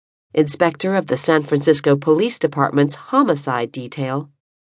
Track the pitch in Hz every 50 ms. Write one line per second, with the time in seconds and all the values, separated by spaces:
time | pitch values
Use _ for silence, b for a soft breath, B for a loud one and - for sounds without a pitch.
0 | _ _ _ _ _ _ - 156 156 147 143 - 175 165 165 - - 190 196 190
1 | 170 - - 135 - - 160 156 147 147 151 143 143 160 151 143 143 151 143 139
2 | 143 160 156 160 214 240 240 - - 151 143 147 139 - - 143 143 147 143 -
3 | - - - 269 285 220 160 143 139 143 127 120 120 117 - 131 123 117 - -
4 | 135 131 131 143 160 147 _ _ _ _ _ _